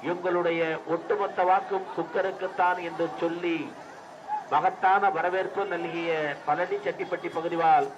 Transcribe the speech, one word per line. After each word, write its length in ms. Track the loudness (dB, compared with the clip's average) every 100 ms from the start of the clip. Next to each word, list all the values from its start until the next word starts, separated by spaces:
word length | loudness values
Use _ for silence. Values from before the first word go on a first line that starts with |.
| -4
எங்களுடைய 500 | -2 0 2 2 2 0 -2 -2
ஒட்டுமொத்த 460 | -4 0 0 0 2 4
வாக்கும் 360 | 4 4 -4 -2
குக்கருக்குத்தான் 840 | -6 -2 0 -2 -2 -6 2 2 2 -4
என்று 180 | -2 -4 0
சொல்லி 360 | -2 0 -2 -2 -4 -10 -16 -16 -18 -16 -6 -6 0
மகத்தான 580 | 2 2 2 4 6 4 2
வரவேற்பு 480 | 0 0 -2 -2 -2
நல்கிய 380 | -2 -4 -4 -2 0 -2 -2 -2
பழனி 320 | 0 0 0 -2
செட்டிப்பட்டி 440 | -4 -4 -4 -4 -4
பகுதிவாழ் 520 | -2 2 6 6 4